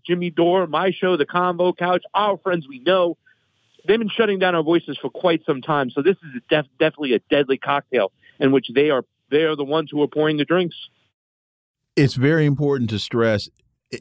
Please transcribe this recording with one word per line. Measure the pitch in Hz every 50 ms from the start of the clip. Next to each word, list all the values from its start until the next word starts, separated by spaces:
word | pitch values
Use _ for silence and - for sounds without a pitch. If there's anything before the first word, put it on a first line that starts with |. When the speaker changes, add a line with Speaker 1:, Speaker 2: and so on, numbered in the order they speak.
| -
Speaker 1:
Jimmy | - 180 175 180 175
Dore, | 165 175 175 175 180 190 180
my | 156 147 160 185 196
show, | - - 190 185 180
The | 151 139
Convo | - - 180 180 180 175 170 180 180 -
Couch, | - 175 180 180 180 - - -
our | 202 208 208 196
friends | - - 185 180 170 139 135
we | 139 127
know. | 127 175 190 190 175 175 160 _ _ _ _ _ _ _ _ _ _ _ _ _ -
They've | 165 208 233
been | 226
shutting | 190 - - 226 208 196 185
down | 190 185 175
our | 165 151
voices | 151 170 170 - - 139
for | - - 131
quite | - - - 175 165 160 -
some | - 147 131
time. | - 165 151 143 135 120
So | - 143
this | 139 185 196
is | _ 170 147 127
a | 120 _ -
def-, | 156 151 147 _ _ -
definitely | 156 156 - 147 151 127 117
a | 98 _ -
deadly | 151 143 143 131 135
cocktail | 127 - 139 143 143 - - 127 117 98 95 _ _ _ _ _ -
in | 143 135 135
which | 131 - - 117
they | 139 147 151
are, | 139 123 - _ _ _ _ -
they | 135 151
are | 165 156 156
the | 143 143
ones | 135 147 160 156 143
who | 147 147 147
are |
pouring | 135 - 151 151 156 156
the | 147 143
drinks. | - 165 185 180 165 - - - - _ _ _ _ _ _ _ _ _ _ _ _ _ _ _ _ _ _ _ _ -
Speaker 2:
It's | 165 143 127 -
very | 127 127 147 165 160 151
important | 147 139 147 151 143 139 131 120 107
to | 110 98
stress, | - - - 117 113 113 107 101 - - _ _ _ _ _ _ _ - - -